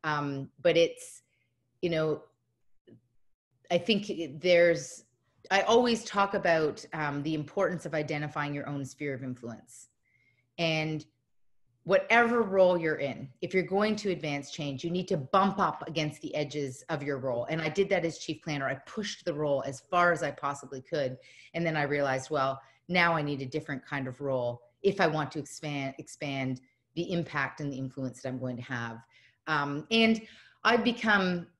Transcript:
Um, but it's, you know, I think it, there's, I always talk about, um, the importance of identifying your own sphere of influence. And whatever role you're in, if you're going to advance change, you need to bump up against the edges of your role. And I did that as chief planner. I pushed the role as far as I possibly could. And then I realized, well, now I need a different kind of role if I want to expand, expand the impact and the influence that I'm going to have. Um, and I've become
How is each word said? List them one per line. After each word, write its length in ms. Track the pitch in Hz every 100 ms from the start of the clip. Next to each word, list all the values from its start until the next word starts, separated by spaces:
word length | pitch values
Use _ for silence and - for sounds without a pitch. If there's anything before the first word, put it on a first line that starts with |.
Um, 440 | 156 147 143 139 135 _
but 140 | 175 165
it's, 460 | 165 - - - _ _ _ _ _ _
you 80 | 180
know, 320 | 160 156 151 - _ _ _ _ _ _ - _ _ _ _ _ _ _
I 80 | 175
think 320 | 175 208 208
it, 300 | 160 160 147
there's, 640 | 180 175 175 160 147 - _ _ _ _ -
I 120 | 196
always 420 | 196 233 247 226
talk 300 | - 202 196
about, 500 | 202 170 165 151 151 -
um, 320 | 160 151 143
the 100 | 147
importance 500 | 156 147 - 185 180
of 100 | 165
identifying 600 | 156 147 147 151 156 147
your 140 | 143 139
own 160 | 143
sphere 300 | 135 - 147
of 100 | 131
influence. 640 | 131 127 117 113 _ - - _ _ _ _ _ _ -
And 460 | 170 160 156 156 - _ _ _ _ _ _ _
whatever 580 | - 190 190 233 233 240
role 340 | 202 190 185 175
you're 200 | 160 156
in, 320 | 139 - 139 _
if 120 | 170
you're 80 | 190
going 320 | 165 190 214
to 160 | 208 208
advance 400 | 170 151 143 143
change, 320 | - 147 131
you 80 | 170
need 160 | 175 180
to 100 | 180
bump 440 | 131 196 196 196
up 240 | 170 - -
against 340 | 160 151 147
the 140 | 151
edges 500 | 151 151 147 139 131 -
of 140 | 156
your 160 | 143 135
role. 280 | 131 120 120
And 120 | 160
I 80 | 156
did 200 | 156 196
that 140 | 185
as 140 | 165 -
chief 240 | - 156
planner. 260 | - 147 135
I 60 | 135 -
pushed 380 | - 208 -
the 100 | -
role 280 | 147 151 139
as 160 | - 135
far 320 | _ 180 175
as 120 | 165
I 80 | 151
possibly 480 | 139 143 139 135 135
could. 360 | - 156 131 131 - - -
And 100 | 165
then 120 | 170 156
I 60 |
realized, 460 | 143 143 139 131 127
well, 320 | 151 135 131 - _ -
now 260 | 180 170
I 80 | 165
need 180 | 147 143
a 60 | 135
different 380 | 151 147 135 -
kind 220 | 143 131
of 120 | 127
role 420 | 139 131 120 120 _ _
if 180 | 202 190
I 60 | 170
want 240 | 156 143
to 60 | 156
expand, 560 | 135 - 151 143 135 131
expand 600 | 147 - 147 139 131 127 _ _ _ 156
the 160 | 202
impact 480 | 175 165 147 135 -
and 120 | 143
the 60 | 135
influence 420 | 135 139 131 123
that 80 | 131
I'm 100 | 127
going 180 | 127 120
to 60 |
have. 360 | 117 127 117 113 - _ _ _ -
Um, 400 | 151 143 143 -
and 280 | 226 226 220 - - - _
I've 180 | 214 240
become 640 | 233 233 226 202 185 175 165